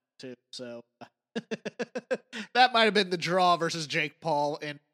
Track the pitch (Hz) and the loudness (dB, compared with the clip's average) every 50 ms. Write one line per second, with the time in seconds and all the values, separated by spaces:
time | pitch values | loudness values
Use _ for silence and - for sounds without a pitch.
0 | _ _ _ _ - 127 123 - _ _ - - 127 120 120 120 - _ _ _ | _ _ _ _ -16 -16 -16 -18 _ _ -16 -14 -14 -12 -14 -16 -16 _ _ _
1 | - - _ _ _ _ _ 220 - _ 226 - _ 202 - - 226 - _ 240 | -20 -20 _ _ _ _ _ -10 -8 _ -10 -10 _ -14 -10 -10 -10 -8 _ -10
2 | - _ 254 - - _ - 226 202 - _ 240 254 247 240 226 226 214 190 208 | -6 _ -6 -6 -6 _ -14 -14 -14 -2 _ 4 4 6 6 4 4 6 4 2
3 | 196 180 185 170 156 160 175 185 180 180 175 151 165 160 151 170 156 135 127 165 | 2 0 -2 -4 -2 -2 2 4 4 4 4 4 0 -2 -2 -4 -6 -4 -4 -4
4 | 151 147 - _ - 165 151 147 147 147 151 - 147 147 147 143 _ _ | -4 -4 -6 _ -4 -2 -2 0 0 -2 -4 -6 -8 -10 -12 -12 _ _